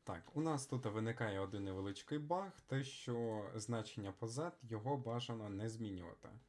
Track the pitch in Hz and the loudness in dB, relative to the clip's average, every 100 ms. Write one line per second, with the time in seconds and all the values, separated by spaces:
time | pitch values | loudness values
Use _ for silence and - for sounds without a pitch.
0 | - 85 - 151 160 143 131 123 113 107 | -6 -6 -4 0 2 2 0 0 2 2
1 | 113 117 110 98 98 101 98 95 98 101 | 2 2 2 2 0 0 0 0 0 -2
2 | - 151 147 180 190 - - 135 135 - | -2 -2 2 2 0 -6 -2 0 0 -4
3 | - 117 117 107 101 110 107 117 107 - | 0 2 2 2 -2 -2 0 2 0 -2
4 | 101 - 113 123 175 - 113 110 120 139 | -4 -2 -2 0 -2 -4 -4 0 2 2
5 | 117 120 117 113 104 98 113 113 107 92 | 2 2 0 -2 -2 0 0 0 -2 -2
6 | 85 - - 107 | -4 -10 -12 -14